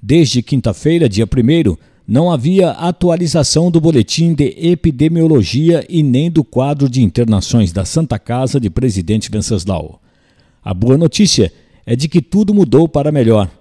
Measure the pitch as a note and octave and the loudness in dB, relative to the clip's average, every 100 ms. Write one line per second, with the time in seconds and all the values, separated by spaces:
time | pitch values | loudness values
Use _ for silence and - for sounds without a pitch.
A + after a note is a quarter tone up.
0 | G#2 D#3 D3 B2 A2+ C#3 A#2 F#2+ D3 E3+ | 2 2 2 0 -2 -2 -2 -4 -2 0
1 | D3 G2 A2 C3+ A#2 E3 D3 E2+ _ _ | 0 0 -2 0 2 2 0 -2 _ _
2 | - A2+ E3+ D#3+ B2+ F#3+ F3 - E3+ F3 | -2 0 0 0 0 2 0 0 -4 -2
3 | F3 E3 F3 E3 C#3 - F3 E3 D#3+ D3+ | -2 0 0 0 0 0 2 2 2 2
4 | A2 - E3 D3+ C#3 - E3 F3 E3 B2+ | 0 0 0 0 -2 -2 -2 0 -2 0
5 | D#3 E3+ D#3+ D3+ G2 B2 D#3+ E3+ G#2+ E3+ | 0 2 2 2 2 0 2 0 0 -2
6 | D3+ B2+ E3 E3 C3+ - C3+ D3 C#3 B2+ | 0 2 0 0 -2 -2 -2 -2 -2 2
7 | A2+ - A#2 G#2 F2+ B2 G2+ E2+ F#2 - | 0 0 0 0 0 0 0 -2 -4 -4
8 | E3 G#2 - A#2+ C3 C#3 A2 F2 B2+ G2 | -4 -6 -6 -4 -2 -2 -4 -2 -2 -2
9 | E2 G#2+ - G#2+ F#2+ G#2+ F2 F2+ D#2 - | -2 -4 -4 -8 -4 -4 -4 -6 -8 -16
10 | _ _ _ _ _ _ - F2+ A2 C3+ | _ _ _ _ _ _ -10 -4 0 2
11 | E3 - G#3 - G2 _ _ _ - A#2+ | 2 2 0 2 -2 _ _ _ -6 -4
12 | D3+ E3+ C3+ G3 G#3 G#3 D#3+ B2 E3 D#3 | -2 -2 -2 -2 0 2 2 2 2 0
13 | C#3+ D3 A2+ A2 F#2 - | -2 0 2 2 0 -8